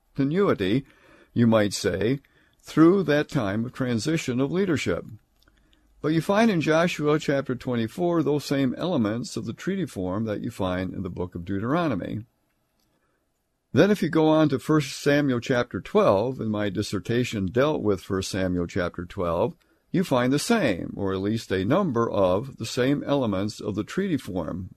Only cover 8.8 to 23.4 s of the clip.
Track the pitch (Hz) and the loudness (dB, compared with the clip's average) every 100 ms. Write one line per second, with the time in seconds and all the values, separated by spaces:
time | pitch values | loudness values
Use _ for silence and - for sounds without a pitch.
8.8 | 165 165 104 117 - - 113 - - 196 | -2 0 0 -2 -6 -8 -8 -8 -6 -4
9.8 | 151 101 92 98 110 104 113 - 95 90 | -4 -6 -4 -4 -4 -4 -6 -4 -4 -2
10.8 | 92 - 92 87 90 90 87 98 113 160 | -4 -6 -8 -6 -8 -8 -6 -4 -2 -2
11.8 | 165 101 - 110 113 _ _ _ _ _ | -2 -4 -6 -8 -10 _ _ _ _ _
12.8 | _ _ _ _ _ _ _ _ _ 120 | _ _ _ _ _ _ _ _ _ 4
13.8 | 190 208 170 160 156 156 156 131 - 156 | 4 4 2 2 4 4 4 2 2 0
14.8 | 139 - 143 147 147 120 - 123 120 98 | 0 -2 2 2 2 0 0 0 0 -4
15.8 | - 208 175 98 120 131 110 104 104 92 | -2 2 4 4 2 -4 -4 -2 -2 -2
16.8 | 101 101 - 117 123 113 95 123 147 151 | -4 -4 -2 0 0 -2 -2 2 2 2
17.8 | 104 95 - 95 95 98 92 90 87 98 | 0 -2 -2 -4 -4 -2 -2 -2 -2 -2
18.8 | 87 - 87 - 87 85 120 - _ _ | -4 -4 -10 -6 -2 0 -2 -4 _ _
19.8 | _ 156 190 127 123 143 - 233 143 87 | _ -2 0 2 2 0 2 2 2 -2
20.8 | 85 - 98 95 98 113 - 95 98 165 | -6 -6 -2 -2 -2 -2 -2 -2 2 0
21.8 | 185 117 117 101 92 95 135 - 113 - | 0 0 0 2 2 2 -2 -10 -8 -2
22.8 | 127 143 147 143 117 95 | 0 0 0 -2 0 -2